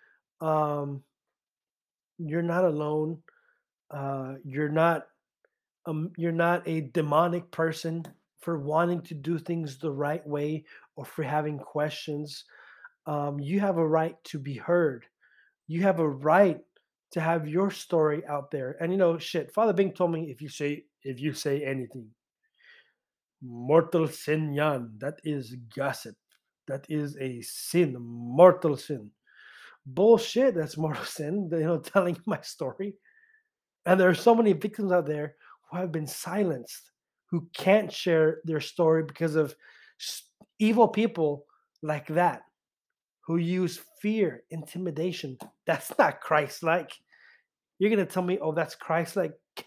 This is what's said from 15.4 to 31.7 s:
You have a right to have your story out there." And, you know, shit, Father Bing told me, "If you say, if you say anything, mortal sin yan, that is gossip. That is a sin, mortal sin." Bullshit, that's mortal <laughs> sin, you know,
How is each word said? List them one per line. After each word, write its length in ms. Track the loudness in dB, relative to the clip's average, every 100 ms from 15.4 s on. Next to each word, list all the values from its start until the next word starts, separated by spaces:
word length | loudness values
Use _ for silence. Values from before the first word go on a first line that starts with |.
| _ _ -8
You 160 | 0
have 160 | 2 2
a 100 | 0
right 500 | 0 4 6 6 4 -8 _ _ _ _
to 100 | -4
have 260 | 0 -2 0
your 240 | 0 0
story 540 | -2 -2 0 2 0 -4
out 260 | -6 -6
there." 240 | -8 -8 -6
And, 100 | -2
you 60 | 2
know, 200 | 2 2
shit, 360 | -4 -6 -4
Father 200 | 0 2
Bing 200 | 4 0
told 180 | 2 0
me, 180 | 0 -6
"If 100 | -10
you 80 | -14
say, 360 | -6 -4 -4 -10 _
if 160 | -12 -6
you 140 | -6
say 300 | -4 -2 -2
anything, 500 | -2 -6 -6 -12 -18 _ _ _ _ _ _ -20 _ _ _ _ _ _
mortal 640 | -16 -8 4 4 6 2 0
sin 460 | -2 -2 -2 -2
yan, 420 | 0 0 0 -4 -10
that 220 | -10 -8
is 320 | -6 -6 -8 -14 -12 -6
gossip. 400 | -4 -6 -10 -20 _ _ _ _ -10
That 180 | -10 -6
is 260 | -6 -6 -6
a 240 | -8 -8
sin, 540 | -12 -12 -2 2 2 0
mortal 760 | -10 -10 -2 8 10 10 2 -2
sin." 360 | -6 -10 -10 _ _ _ -20 -20 -20 -20 -8
Bullshit, 680 | 4 6 6 6 2 2 2
that's 220 | -2 -4
mortal 280 | -4 -4 -8
<laughs> 120 | -8
sin, 300 | -4 -4 -2
you 80 | -2
know, 200 | 0